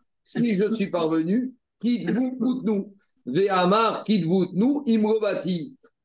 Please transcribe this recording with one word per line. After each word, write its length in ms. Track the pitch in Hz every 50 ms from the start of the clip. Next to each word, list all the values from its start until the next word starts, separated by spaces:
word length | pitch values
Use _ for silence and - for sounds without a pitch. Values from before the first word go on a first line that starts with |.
| _ _ _ _
si 320 | _ - - - 240 233 202
je 180 | 180 214 208 226
suis 160 | 208 202 165
parvenu, 640 | 175 170 165 156 165 160 160 175 202 254 247 262 - _ _ _ _ _
Kitvu 560 | - 240 240 202 160 175 180 233 262 254 254 -
Utnu, 440 | 220 254 - - 170 220 214 196 196 - - _ _ _ _ _ _
Ve'amar, 800 | 123 127 180 196 202 190 185 180 180 202 220 226 214 - - -
Kitvu 400 | - 220 190 160 160 185 190 175
Utnu, 380 | - - 180 226 269 285 294 -
Imrobati, 880 | 233 226 220 208 214 220 214 214 202 185 - - 185 180 165 147 - - - _ _ _ _